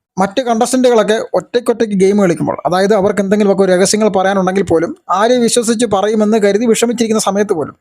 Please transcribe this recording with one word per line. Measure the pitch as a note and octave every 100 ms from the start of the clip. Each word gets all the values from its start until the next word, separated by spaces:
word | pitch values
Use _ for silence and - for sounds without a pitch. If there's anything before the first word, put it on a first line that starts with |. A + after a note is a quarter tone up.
| _ -
മറ്റ് | G3 A#3
കണ്ടസ്റ്റന്റുകളൊക്കെ | A#3+ A3 B3 B3+ B3 A#3 G3 A3 -
ഒറ്റയ്ക്കൊറ്റയ്ക്ക് | F#3 - B3 A#3+ A3 A3+ G3
ഗെയിം | F#3+ G#3
കളിക്കുമ്പോൾ, | F#3 D#3+ D3 - D#3
അതായത് | F3+ G3 G#3+
അവർക്ക് | G3+ G3+
എന്തെങ്കിലുമൊക്കെ | F#3+ G#3 G3+ F#3+
ഒരു | F#3+
രഹസ്യങ്ങൾ | F3+ F#3+ G#3+ G#3+
പറയാനുണ്ടെങ്കിൽ | F#3+ F#3+ G3 F#3 F#3+
പോലും | F3 E3 A#2 - -
ആരെയും | F3+ A#3 B3
വിശ്വസിച്ച് | A#3 - A3 A3+ A#3
പറയുമെന്ന് | G3 G#3 A3 G#3 A3
കരുതി | G3+ G3+ A#3+
വിഷമിച്ചിരിക്കുന്ന | G#3+ A#3 A#3+ A3+ A3
സമയത്ത് | G#3 G3 G#3
പോലും | E3+ A#2+ -